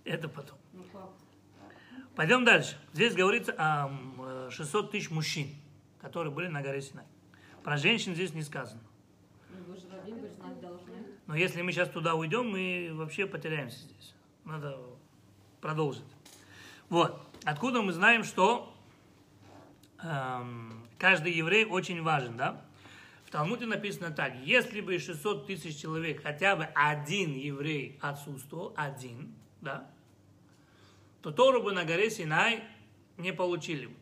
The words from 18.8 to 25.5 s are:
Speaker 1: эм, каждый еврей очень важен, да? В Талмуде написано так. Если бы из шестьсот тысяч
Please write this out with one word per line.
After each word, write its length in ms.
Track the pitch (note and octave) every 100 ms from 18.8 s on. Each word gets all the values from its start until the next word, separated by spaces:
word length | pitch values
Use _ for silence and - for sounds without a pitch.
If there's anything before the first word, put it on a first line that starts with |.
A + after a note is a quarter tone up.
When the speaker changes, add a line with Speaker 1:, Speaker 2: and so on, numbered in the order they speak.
| - - - - - - - - - - - -
Speaker 1:
эм, 880 | E3 C#3+ C3 B2 B2 A#2+ A2+ A2+ - -
каждый 360 | F3+ F3+ E3
еврей 320 | E3 D#3+ G#3
очень 380 | A3 F#3 D#3 E3+
важен, 320 | E3 D3+ B2 A#2
да? 280 | D#3 - - - - - - -
В 60 | -
Талмуде 360 | D3+ D#3+ A#3 A#3
написано 440 | G3+ G#3 D#3+ E3+
так. 220 | D#3 C3+ A#2+
Если 380 | C#3 B3 A#3+ G#3
бы 140 | F3+
из 100 | F3
шестьсот 420 | E3 D#3+ G#3+ G3+
тысяч 320 | G3+